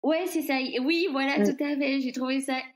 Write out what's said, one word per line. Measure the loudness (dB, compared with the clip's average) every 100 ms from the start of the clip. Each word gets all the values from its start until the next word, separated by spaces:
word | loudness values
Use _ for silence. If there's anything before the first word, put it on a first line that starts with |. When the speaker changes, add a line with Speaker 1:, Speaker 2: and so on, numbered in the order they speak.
Speaker 1:
Ouais, | 2 0 0
c'est | -2
ça. | 0 -2 -2 -2
Oui, | 0 2 2
voilà, | 0 0 4
Speaker 2:
Oui. | 2 2
Speaker 1:
tout |
à | -2 0
fait. | 0 0
J'ai | -2
trouvé | -4 -2 -2
ça | 0 -4 -6